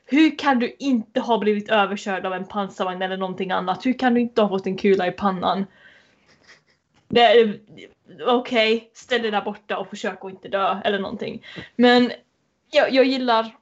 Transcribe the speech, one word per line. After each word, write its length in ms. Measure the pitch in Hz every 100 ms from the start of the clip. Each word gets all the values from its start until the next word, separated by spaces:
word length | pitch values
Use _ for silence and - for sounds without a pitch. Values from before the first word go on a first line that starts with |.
hur 340 | - 277 311 302
kan 200 | 294 254
du 180 | 247 -
inte 420 | 277 240 - 254
ha 180 | 220 220
blivit 300 | 208 208 208
överkörd 580 | 220 190 202 214 185 190
av 60 |
en 120 | 180 190
pansarvagn 560 | 214 196 - 190 180
eller 140 | 185 190
någonting 340 | 190 180 185
annat? 360 | 185 180 185 254
Hur 120 | 247
kan 160 | 254
du 60 | 240
inte 220 | 240 -
ha 60 | 202
fått 180 | 190 190
en 100 | 190
kula 300 | 202 185 180
i 60 |
pannan? 540 | 180 202 185 180 185 196 _ - _ _ _ _ _ _ - _ _ _ _ -
Det 120 | 233
är, 360 | 233 226 220 175 _ - - _ _ 175 170
okej, 640 | 247 247 240 220 226 -
ställ 280 | - - 240
dig 80 | 226
där 120 | 208
borta 360 | 214 202 - 190
och 100 | 196
försök 280 | 208 214 185
att 60 | 190
inte 180 | 196 -
dö 320 | 196 185 196
eller 140 | 208 202
någonting. 460 | 190 - 151 - - - - -
Men 360 | 247 247 240 - _ _ _ _ _
jag, 220 | 302 -
jag 120 | 262
gillar 500 | 262 262 254 226 220 -